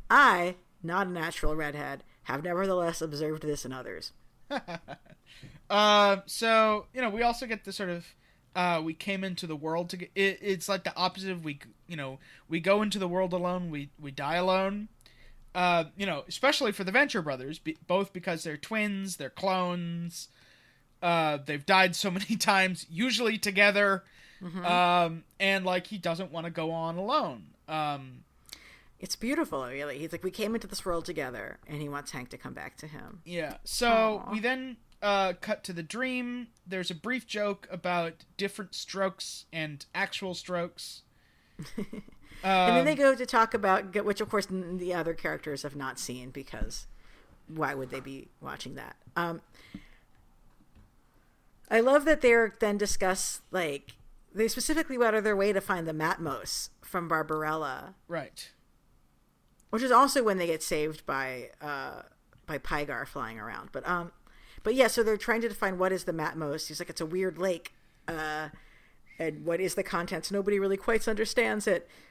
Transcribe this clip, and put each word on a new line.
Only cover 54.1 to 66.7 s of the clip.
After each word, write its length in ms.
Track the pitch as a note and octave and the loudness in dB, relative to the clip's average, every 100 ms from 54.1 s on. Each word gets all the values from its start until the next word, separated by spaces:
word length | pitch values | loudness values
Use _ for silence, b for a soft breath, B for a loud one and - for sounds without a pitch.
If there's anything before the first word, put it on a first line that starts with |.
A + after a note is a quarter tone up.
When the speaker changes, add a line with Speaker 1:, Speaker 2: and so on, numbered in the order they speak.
| - _ | -20 _
Speaker 1:
they 140 | F#3+ A3 | -2 0
specifically 500 | B3 - D#4 D#4 B3+ | 0 0 0 0 2
went 120 | A3+ | 4
out 60 | G#3+ | 4
of 80 | |
their 120 | G#3 G3 | 2 2
way 180 | G3+ | 2
to 80 | F#3+ | 2
find 260 | F#3 F#3 D#3+ | 0 -2 -2
the 60 | |
Matmos 760 | D#3 D#3 G3 D#3+ B2 - - - - | -2 0 0 -2 -6 -6 -6 -8 -14
from 260 | - F3+ E3 | -6 -6 -2
Barbarella. 880 | D#3+ D#3 D#3 D#3 D#3+ C#3+ B2+ - - - | -2 0 -2 -2 -4 -4 -8 -12 -18 -10
Speaker 2:
Right. 440 | E3 - - - _ _ _ _ _ _ _ _ _ _ _ _ | -8 -8 -14 -18 _ _ _ _ _ _ _ _ _ _ _ _
Speaker 1:
Which 140 | A3 | -2
is 80 | B3+ | 6
also 320 | B3 C4+ C#4 | 8 8 6
when 140 | A3 F#3+ | 2 2
they 100 | E3+ | 0
get 160 | D#3+ | -2
saved 420 | - D#3 D3+ D3+ - | 0 0 -2 -4 -6
by, 460 | C3+ C3 B2+ A#2 - | -4 -4 -6 -12 -8
uh, 420 | D3 C#3 C#3 - - _ _ _ - | -6 -4 -4 -8 -14 _ _ _ -8
by 100 | D3 | -6
Pygar 500 | - D3+ D3 A#2+ C#3 | -2 -2 -2 -4 -6
flying 320 | D3+ A2+ A2+ | -8 -8 -8
around. 300 | A2 - - | -10 -10 -10
But, 160 | - - | -8 -2
um, 240 | F3 E3+ - - B B B | -2 -4 -12 -20 B B B
but 100 | A3 C4 | 0 4
yeah, 120 | A#3+ | 6
so 160 | A#3+ | 6
they're 140 | A3 G#3 | 2 2
trying 240 | - A3+ | 2 0
to 80 | A3+ | 0
define 280 | G#3 G3 F#3 | -2 -2 2
what 140 | F#3 | 2
is 140 | F#3 F3+ | 2 -2
the 80 | |
Matmos. 540 | E3 D3+ D#3+ D3+ D#3 | -2 -4 -4 -4 -4
He's 120 | - | -6